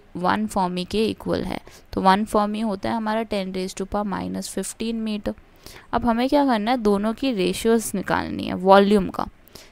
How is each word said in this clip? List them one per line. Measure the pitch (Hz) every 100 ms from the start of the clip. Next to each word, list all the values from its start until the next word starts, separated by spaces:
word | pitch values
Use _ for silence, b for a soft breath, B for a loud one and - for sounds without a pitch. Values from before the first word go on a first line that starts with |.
| - 165
वन | 180 202 214
Fermi | 208 180 180 175
के | 202 220
इक्वल | 190 180 170
है, | - - - B B
तो | -
वन | 190 196 214
Fermi | 214 208 214
होता | 220 196 226
है | 226
हमारा | 220 220
ten | 226 208 185
raise | 185 185 -
to | 196
power | 208 208
minus | 175 180 190 190 -
fifteen | 190 - 226 226 220
meter। | 208 208 214 B B B B B
अब | 233 240
हमें | 226 262
क्या | 294 277
करना | 226 208
है? | 254
दोनों | 214 202 214
की | 220 277
रेशियोज | 214 180 190 226 226 - 190
निकालनी | - 90 82 - -
है |
वॉल्यूम | 185 185 196 196 208 180
का। | - - - B B B